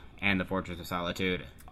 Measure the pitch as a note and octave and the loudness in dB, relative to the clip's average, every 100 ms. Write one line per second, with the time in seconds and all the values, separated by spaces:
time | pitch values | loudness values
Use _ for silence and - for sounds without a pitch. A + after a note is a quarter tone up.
0 | - - G2+ F#2+ F2 F#2+ F2+ F2 E2+ F2+ | -8 -2 2 4 4 0 0 -6 -4 -2
1 | F2 F2+ F#2 F2+ C#2+ - - | 0 0 2 2 -2 -14 -2